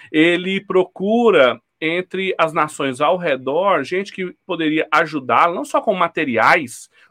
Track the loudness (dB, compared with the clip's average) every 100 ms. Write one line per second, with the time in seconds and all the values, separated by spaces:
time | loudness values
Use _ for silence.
0 | -4 2 2 2 -2 -6 0 0 0 -4
1 | -2 2 4 6 4 2 _ _ -6 -4
2 | -6 -6 -4 0 0 0 -2 -2 -6 0
3 | 0 0 -2 -4 -2 0 2 0 -2 -6
4 | -6 -8 -10 -10 -10 -4 -2 -2 0 0
5 | 0 -4 0 2 2 0 -4 -4 -2 -2
6 | -2 -2 -2 2 4 2 0 -12 -20 _
7 | _